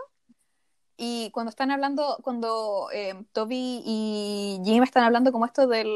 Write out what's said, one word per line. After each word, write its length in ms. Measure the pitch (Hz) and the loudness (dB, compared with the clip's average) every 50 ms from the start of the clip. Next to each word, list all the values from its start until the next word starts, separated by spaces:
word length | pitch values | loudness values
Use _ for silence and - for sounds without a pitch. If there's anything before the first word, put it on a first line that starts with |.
| 523 571 _ _ _ _ 240 _ _ _ _ _ _ _ _ _ _ _ _ | -10 -10 _ _ _ _ _ _ _ _ _ _ _ _ _ _ _ _ _
y 340 | - 233 240 240 233 226 208 - | -10 -6 -6 -4 -4 -6 -6 -6
cuando 180 | 247 226 226 | -6 -6 -6
están 220 | - - 277 262 277 | -4 -2 -2 0 0
hablando, 460 | 277 277 277 285 277 294 285 240 - - | 0 0 0 0 0 0 -2 -2 -4 -4
cuando, 680 | 262 247 233 226 226 226 226 220 214 202 196 147 - - | -6 -4 -4 -2 -2 -2 -2 -2 -2 -4 -4 -4 -6 -6
eh, 320 | 208 208 190 190 190 208 - - | -6 -6 -8 -8 -10 -12 -8 -4
Toby 500 | 226 220 220 254 254 254 254 247 240 - | -4 -2 -2 -2 -4 -4 -4 -6 -6 -4
y 760 | - 226 214 220 214 214 208 208 208 208 202 202 202 196 190 185 | -4 -2 -2 -2 -2 -2 -2 -4 -4 -4 -4 -4 -4 -4 -2 0
Jim 200 | 196 214 233 247 | 4 6 6 6
están 180 | 254 - 262 240 | 6 6 4 4
hablando 300 | 226 240 240 254 269 247 | 6 6 4 4 4 2
como 140 | 233 226 | 2 0
esto 200 | 240 - - 277 | -2 2 2 2
del, 220 | 254 233 226 220 220 214 | 4 4 2 0 0 -2